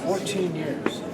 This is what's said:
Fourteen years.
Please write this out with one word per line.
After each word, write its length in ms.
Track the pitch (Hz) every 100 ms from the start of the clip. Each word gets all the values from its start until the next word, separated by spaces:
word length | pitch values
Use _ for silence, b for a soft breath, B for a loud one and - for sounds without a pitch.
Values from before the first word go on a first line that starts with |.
Fourteen 520 | 170 190 202 190 180
years. 460 | 156 156 - - - -